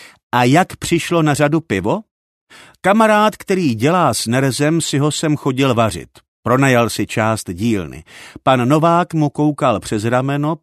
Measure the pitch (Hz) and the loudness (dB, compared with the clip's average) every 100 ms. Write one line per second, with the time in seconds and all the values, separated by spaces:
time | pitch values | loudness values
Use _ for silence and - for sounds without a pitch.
0 | - _ _ 123 123 151 185 - - 170 | -20 _ _ 0 4 4 2 -6 -4 -4
1 | - 175 156 139 147 156 - 98 92 180 | 0 0 0 2 0 0 -2 -2 -2 -4
2 | - _ _ _ _ - - _ 180 214 | -6 _ _ _ _ -20 -20 _ 0 2
3 | 220 208 214 - - 190 160 113 131 180 | 4 4 2 -2 -4 -2 0 0 0 2
4 | 156 117 - 123 135 120 147 165 - 139 | 2 0 -2 0 0 0 0 0 -2 0
5 | 147 - 160 151 139 131 135 113 110 78 | -2 -2 -2 0 -2 0 0 2 0 -2
6 | 64 - _ _ - 123 139 120 113 - | -12 -20 _ _ 0 2 4 2 2 -2
7 | 104 - 110 110 - 87 117 104 80 65 | -4 -2 -2 -2 -6 -4 -2 -2 -4 -12
8 | - - - - - 131 123 151 170 170 | -20 -20 -20 -6 0 0 2 2 2 2
9 | 175 160 147 - 151 143 135 101 - 110 | 0 -2 -2 0 -2 0 0 -2 -4 -4
10 | 110 123 131 143 147 160 | -2 -2 -2 -4 -4 -4